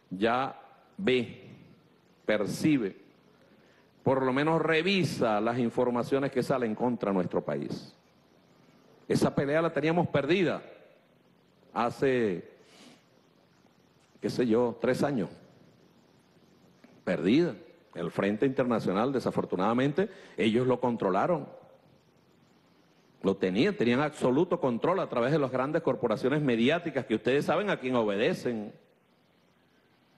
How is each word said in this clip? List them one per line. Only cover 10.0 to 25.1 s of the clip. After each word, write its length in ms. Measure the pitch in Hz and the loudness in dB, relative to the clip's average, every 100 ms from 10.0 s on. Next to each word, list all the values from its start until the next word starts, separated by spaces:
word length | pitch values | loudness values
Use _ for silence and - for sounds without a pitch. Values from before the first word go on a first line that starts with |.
| 170 | 2
perdida 560 | 147 139 196 151 92 - - - _ _ _ _ _ _ _ _ | 0 2 2 2 -2 -8 -20 -20 _ _ _ _ _ _ _ _
hace, 760 | 104 117 - 139 127 107 85 - - - - - - _ _ _ _ _ _ _ _ _ _ _ - | -2 -2 0 0 2 2 -2 -8 -20 -20 -20 -20 -20 _ _ _ _ _ _ _ _ _ _ _ -8
qué 100 | 104 | -6
sé 180 | - 123 | -2 2
yo, 300 | 113 120 113 | 2 2 -2
tres 220 | 123 127 | -2 0
años. 260 | 143 127 85 - - - - _ _ _ _ _ _ _ _ _ _ _ - - | 0 -2 -4 -10 -20 -20 -20 _ _ _ _ _ _ _ _ _ _ _ -20 -12
Perdida. 520 | - 80 87 143 170 101 - - _ | -6 -2 2 2 2 -4 -16 -20 _
El 180 | 82 85 | -8 -6
Frente 340 | - 101 107 139 | -2 -2 0 0
Internacional, 640 | 131 123 113 95 95 127 | 0 0 0 0 0 0
desafortunadamente, 1000 | 127 104 101 - 90 101 120 139 165 202 - - - | 0 -2 -4 -4 0 0 2 2 0 -4 -6 -14 -2
ellos 320 | 107 117 127 | 2 2 2
lo 120 | 123 | 2
controlaron. 680 | 123 113 98 95 151 160 139 - - - _ _ _ _ _ _ _ _ _ _ _ _ _ - | 0 0 0 2 0 -2 -4 -16 -20 -20 _ _ _ _ _ _ _ _ _ _ _ _ _ -4
Lo 120 | 95 95 | -2 0
tenían, 400 | 95 95 202 - | 0 2 0 2
tenían 260 | 117 123 | 0 2
absoluto 580 | 151 - 131 135 185 175 | 0 -2 0 2 2 0
control 400 | 135 113 147 185 | -2 0 0 0
a 100 | |
través 220 | 135 | -2